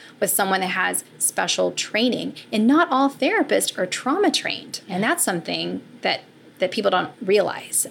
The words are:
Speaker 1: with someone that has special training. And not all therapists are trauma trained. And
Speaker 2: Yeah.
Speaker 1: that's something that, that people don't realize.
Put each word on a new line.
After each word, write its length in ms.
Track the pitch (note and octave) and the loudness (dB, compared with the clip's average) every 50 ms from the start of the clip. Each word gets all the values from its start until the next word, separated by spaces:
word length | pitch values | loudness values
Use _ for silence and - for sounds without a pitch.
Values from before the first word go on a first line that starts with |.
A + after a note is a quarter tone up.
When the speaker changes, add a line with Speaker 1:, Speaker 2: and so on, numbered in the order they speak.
| - - - - | -20 -20 -4 -4
Speaker 1:
with 120 | G#3 F#3+ | -2 0
someone 300 | - - G3+ F#3+ F#3+ F#3+ | 0 0 2 2 2 0
that 100 | F#3 F#3 | 0 -2
has 320 | F#3 F#3+ F#3 F3+ F3+ - - - - - | -2 0 0 0 -2 -4 -8 -10 -8 -4
special 500 | - - - G3 - F3 - - F3+ F3 | -4 -2 -2 -2 -2 0 0 0 0 0
training. 640 | F3+ - - - - G#3+ A#3+ B3+ G#3 - E3 F#3 - - - - | -2 -4 -6 -4 0 0 2 2 0 -2 -6 -8 -10 -12 -10 -4
And 140 | - A3+ G#3+ | 0 2 4
not 220 | A#3 C#4+ D#4+ F4 E4+ | 6 6 6 4 4
all 220 | C4+ C4 C#4 C#4 | 2 2 2 2
therapists 640 | C#4 - C4 D#4+ A4 G#4 D4+ - G#3 G3 G3+ - - | 0 0 0 0 2 0 2 2 2 0 0 -2 -2
are 80 | - F#3 | -4 -4
trauma 460 | F#3 - - - B3+ D4 G4 G4+ D#4+ | -4 -4 -4 -2 -2 0 2 2 2
trained. 500 | - - - - - - - - - - - - | 2 0 -2 -4 -8 -8 -10 -12 -12 -12 -10 -6
And 140 | F#3 F#3 G#3+ | -4 -2 0
Speaker 2:
Yeah. 60 | B3+ | 0
Speaker 1:
that's 140 | E4+ E4+ - | 0 0 0
something 600 | A3 F#3+ E3+ - - E3+ E3 E3+ F3 F#3 F#3 - - - - | 0 -2 -2 -4 -4 -6 -4 -4 -6 -6 -8 -10 -14 -18 -4
that, 200 | - F#3+ - - - - - - - - - | -2 -2 -2 -2 -6 -14 -20 -20 -20 -20 -4
that 140 | - F#3+ F#3 | -2 -2 -2
people 180 | - A3+ G3+ G3 | -2 0 0 2
don't 220 | F#3+ F3+ F3 - - - | 2 2 0 -2 -8 -8
realize. 640 | A3 F#3 G3+ G#3 F3+ - - - - - - - - - | 0 2 4 4 4 2 -2 -6 -10 -4 -2 -2 -2 -2